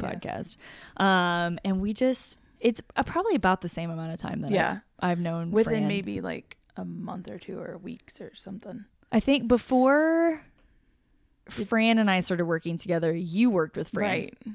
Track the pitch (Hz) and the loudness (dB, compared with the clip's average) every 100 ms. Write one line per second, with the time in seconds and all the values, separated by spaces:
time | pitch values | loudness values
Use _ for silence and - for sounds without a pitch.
0 | - - - - - - - - - - | -6 -6 -8 -8 -10 -14 -20 -20 -16 0
1 | 190 185 175 175 170 175 196 185 202 214 | 2 4 2 0 -2 -2 -2 -2 -2 0
2 | 254 254 - - _ - 240 226 - - | 0 0 -6 -12 _ 0 0 0 -6 -4
3 | - 330 427 294 185 185 175 - 165 160 | -2 0 2 2 4 2 -2 -6 -6 -6
4 | 160 170 - - - 196 160 196 _ - | -8 -8 -6 -6 0 2 2 -2 _ -4
5 | 180 175 170 165 170 208 226 220 202 202 | -2 0 -2 -4 0 2 2 2 0 0
6 | 196 196 180 151 - - _ - 180 170 | -4 -6 -6 -8 -10 -20 _ -10 -10 -8
7 | 175 185 180 190 - 180 - - 180 165 | -10 -10 -10 -14 -12 -10 -10 -12 -14 -16
8 | - - 180 - - 190 - - - _ | -16 -16 -16 -16 -14 -14 -14 -16 -16 _
9 | - 220 269 277 226 240 - 254 262 294 | 0 2 4 2 4 2 4 4 6 6
10 | 320 330 339 311 - _ _ _ _ _ | 4 4 2 0 -10 _ _ _ _ _
11 | _ _ _ _ - - 202 226 226 226 | _ _ _ _ -14 -8 0 2 4 4
12 | 208 185 175 175 170 165 170 170 - 170 | 4 2 0 0 0 0 -2 -6 -2 0
13 | 165 170 175 185 247 185 156 160 160 - | 2 0 -2 2 4 4 0 -4 -6 -2
14 | 208 190 - - 214 | 0 -2 -4 -12 -16